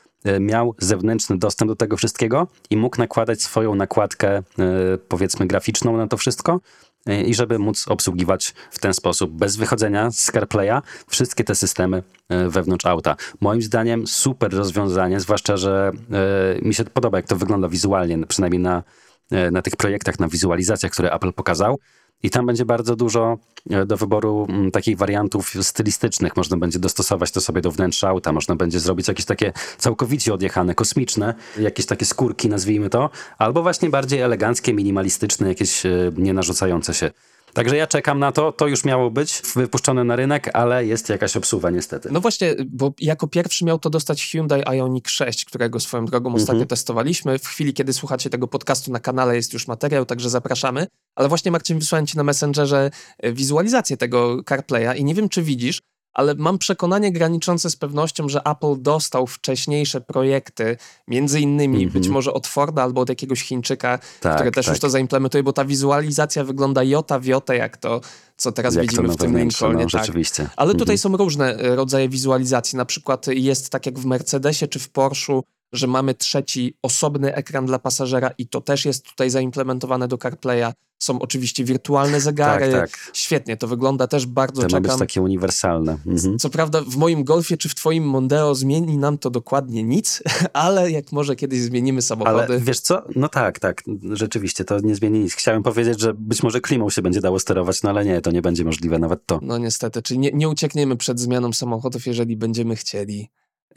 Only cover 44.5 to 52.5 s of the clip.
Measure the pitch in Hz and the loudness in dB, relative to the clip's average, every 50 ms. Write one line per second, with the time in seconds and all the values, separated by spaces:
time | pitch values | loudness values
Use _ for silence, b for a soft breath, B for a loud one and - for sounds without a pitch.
44.5 | 143 139 139 - 131 131 127 127 127 127 123 - - - 143 123 117 - - - | 0 0 0 0 0 0 0 0 -2 -2 -2 -4 -2 -2 -2 -2 -2 -6 -8 -8
45.5 | - 123 123 117 117 113 - - - 120 113 113 123 123 120 127 120 113 107 - | -4 -2 -2 -2 0 -4 -6 -4 -4 -4 -4 0 0 0 0 2 0 0 2 2
46.5 | 120 113 123 123 127 120 - - 120 113 117 143 175 - - 147 131 135 - - | 2 0 0 0 -2 -4 -4 -2 -2 0 0 0 -2 -2 0 -2 -2 -2 -2 -6
47.5 | - - 156 143 139 - 135 135 127 - - 143 139 123 - 131 - 123 127 120 | -6 -2 -2 -2 0 0 -2 -2 -2 -4 -4 -4 -4 -4 -4 -4 -2 -2 -4 -4
48.5 | - - - - 135 127 - - 123 117 - - 127 131 127 123 120 120 113 - | -4 -6 -6 -4 -6 -6 -6 -6 -8 -6 -6 -4 -2 0 0 0 0 0 -2 -4
49.5 | - 120 - - 117 110 - 147 147 139 127 - 127 120 120 123 120 123 120 - | -8 -10 -8 -8 -8 -4 -4 -2 -2 -2 -2 -2 -6 -6 -4 -2 -2 -2 -2 -2
50.5 | 131 - - 131 123 139 170 - - _ _ _ _ - 175 - 165 165 - 185 | -4 -2 -2 -2 -2 -2 -4 -6 -8 _ _ _ _ 0 2 2 2 0 0 0
51.5 | 170 170 - - 170 160 151 - 175 160 151 147 - 156 143 147 143 - 151 147 | -2 0 0 -2 -2 -2 0 0 0 0 0 -2 -2 -2 0 0 0 0 0 0